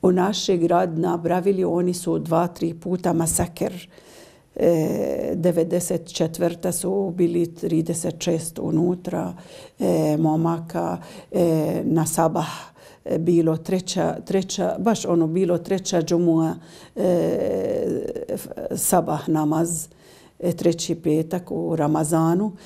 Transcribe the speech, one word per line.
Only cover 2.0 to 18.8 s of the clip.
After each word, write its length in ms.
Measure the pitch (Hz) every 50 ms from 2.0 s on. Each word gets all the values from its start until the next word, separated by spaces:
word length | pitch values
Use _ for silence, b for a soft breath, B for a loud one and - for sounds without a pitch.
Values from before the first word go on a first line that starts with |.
| - 175 165 165
dva, 280 | 151 165 165 165 175 175
tri 260 | 175 - - 170 165
puta 400 | 165 - 175 180 180 - 180 170
masakr. 600 | 165 165 160 - - 180 - - - - - 190 180 - - B B B B B B B B B B B B _
E, 760 | - - 165 170 160 156 - - - - 69 69 - - - -
devedeset 800 | 180 165 180 165 170 165 170 185 180 170 - 190 165 170 - -
četvrta 580 | - 170 165 165 - 175 170 170 170 - 185
su 420 | 170 - - 180 190 202 196 190 170
bili 400 | 185 175 170 170 170 170 165 165
trideset 600 | - - 165 151 160 160 165 170 165 - 175 160 -
šest 400 | - 180 170 160 165 160 - -
unutra, 760 | - 165 165 156 170 180 180 180 - 175 180 170 170 180 180 B B B B B B B B _
e, 380 | - 190 175 160 156 156 151 151
momaka, 800 | 160 156 156 160 165 165 165 165 165 165 - 170 170 165 175 170 B B B B B B
e, 500 | - 190 175 170 160 160 156 156 180 175 -
na 200 | 160 160 165 160
sabah, 420 | 160 - - 165 160 165 170 160 - - - - - B B B B B B B
e, 120 | - - 156
bilo 400 | 165 175 175 170 165 160 160 160
treća, 600 | 165 - 190 185 180 - - 185 160 165 - - 165
treća, 500 | - 185 196 190 190 - - 185 180 - -
baš 260 | 185 226 220 - -
ono 220 | - 175 170 165 160
bilo 300 | 160 185 190 170 175 165
treća 440 | 170 - 196 185 185 - 196 175
džumua, 540 | 160 165 185 170 175 170 160 160 160 160 165 - B B B B B B B
e, 80 | - - 185 180 175 165 160 - - - - - 190 185 - - - - - - - - - - - - -
f-, 220 | - - - - - - - - -
sabah 540 | 185